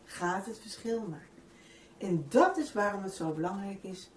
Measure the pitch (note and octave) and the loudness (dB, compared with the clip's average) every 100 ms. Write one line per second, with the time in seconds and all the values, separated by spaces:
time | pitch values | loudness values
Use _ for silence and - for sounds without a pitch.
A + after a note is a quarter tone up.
0 | - - F3 F#3 G3 G#3+ A3 - A#3 A3+ | -14 -4 -2 -2 -4 -10 -12 -10 -4 -2
1 | G3+ D3+ - - - - - - - - | -2 -8 -12 -20 -20 -20 -20 -20 -20 -10
2 | G3+ E3+ C#3 A#3+ F#4 F4+ D4 G#3+ G3+ G3 | 0 0 4 8 8 6 -2 2 0 0
3 | F#3+ - D#3+ D#3 E3+ G3 G3 G3 G3 F#3 | -4 -4 -4 0 -2 -2 -6 -8 -10 -12
4 | - | -14